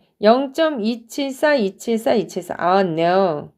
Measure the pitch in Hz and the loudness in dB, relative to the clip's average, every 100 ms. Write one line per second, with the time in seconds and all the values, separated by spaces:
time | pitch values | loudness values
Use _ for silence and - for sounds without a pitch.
0 | _ _ 208 247 269 277 320 277 214 240 | _ _ 2 4 0 0 -2 0 -4 -6
1 | - - 277 262 302 285 196 - - 226 | -8 -6 -6 0 0 2 0 -4 -4 -2
2 | 226 233 165 185 170 - 175 190 185 160 | 0 0 -2 -8 -8 -2 2 2 2 0
3 | 170 185 190 147 156 | 2 2 2 -2 -8